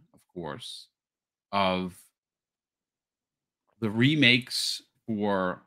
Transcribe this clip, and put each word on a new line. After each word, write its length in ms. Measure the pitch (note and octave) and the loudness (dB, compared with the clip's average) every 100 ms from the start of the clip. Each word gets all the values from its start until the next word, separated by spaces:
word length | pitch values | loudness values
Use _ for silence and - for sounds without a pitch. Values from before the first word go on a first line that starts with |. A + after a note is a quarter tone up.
| _ | _
of 60 | _ _ | _ _
course, 560 | F#2 D#2+ C#2+ - - - _ _ _ _ _ _ | -12 -10 -10 -14 -18 -20 _ _ _ _ _ _
of 420 | G2+ F#2+ F#2 F#2 F2+ _ _ _ _ _ _ _ _ _ _ _ _ _ _ _ _ _ - | 0 0 0 -4 -10 _ _ _ _ _ _ _ _ _ _ _ _ _ _ _ _ _ -6
the 100 | A2 | -4
remakes 920 | A2 C#3+ D#3 B2 B2 B2 - - - - _ - | 2 2 6 6 4 0 -6 -6 -8 -14 _ -8
for 560 | G#2+ G#2 G2 F#2 F2 | -4 0 0 -2 -4